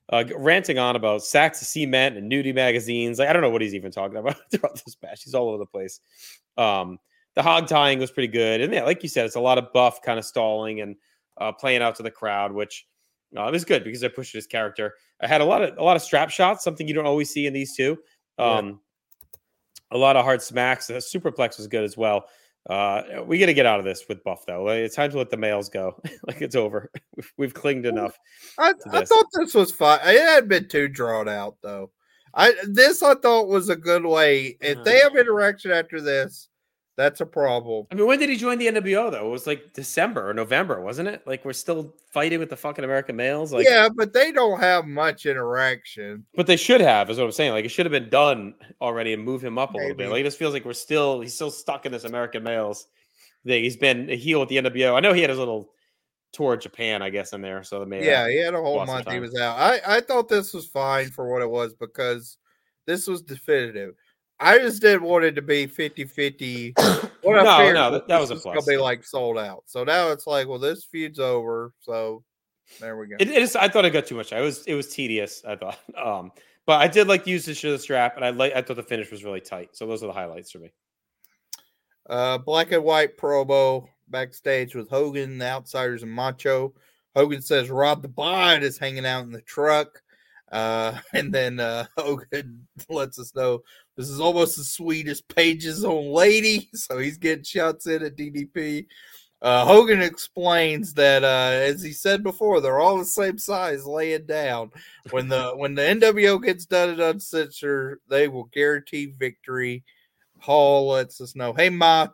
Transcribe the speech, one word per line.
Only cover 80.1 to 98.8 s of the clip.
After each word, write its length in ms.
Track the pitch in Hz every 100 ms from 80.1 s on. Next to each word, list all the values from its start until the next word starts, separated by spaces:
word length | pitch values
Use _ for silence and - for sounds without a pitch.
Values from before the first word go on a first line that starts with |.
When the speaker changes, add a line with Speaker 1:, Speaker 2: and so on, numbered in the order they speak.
Speaker 1:
highlights 360 | 95 87 85 -
for 80 | 85
me. 140 | 82 _ _ _ _ _ _ _ _ - _ _ _ _ -
Speaker 2:
Uh, 300 | 123 127 127
black 320 | 139 160 165
and 120 | 170
white 340 | 156 156 147 -
promo 720 | 147 143 135 139 135 131 127 _ _
backstage 640 | 131 127 - 139 131 123 123
with 140 | 107
Hogan, 480 | 135 147 139 135 131
the 80 | 123
Outsiders, 580 | 131 127 131 127 117
and 80 | 113
Macho. 640 | 117 131 131 139 131 135 - _ _ _ 139
Hogan 260 | 147 139
says, 280 | - 143 123
"Rob 320 | 135 147 147
the 60 | 139
Bod 560 | 127 156 185 180 156
is 140 | 139 -
hanging 280 | 135 131 131
out 180 | 127 120
in 60 |
the 100 | 113
truck." 600 | - - 147 151 151 - _ _ _ _ _
Uh, 460 | 110 110 113 110 123 -
<laughs> 80 |
and 200 | - 139
then, 260 | 135 127 123
uh, 260 | 117 117 120 -
Hogan 720 | 143 139 - 143 131 117 - -
<laughs> 120 | -
lets 300 | 160 131 -
us 160 | 120 135
know 260 | 127 120 - _ _ -
this 140 | 135
is 100 | 139
almost 380 | 165 175 165 156
as 120 | 135
sweet 380 | - 165 160 147
as 140 | 143
Page's 640 | - 170 165 165 160 160 202
own 260 | 160 143
lady. 580 | 156 202 220 220 208 -
<laughs> 40 | 226
So 220 | - 127
he's 200 | 139 160
getting 260 | 160 156
shots 440 | - 185 165 156 165
in 160 | 160
at 120 | 151 139
D 140 | 147
D 160 | 143 143
P. 420 | 170 151 147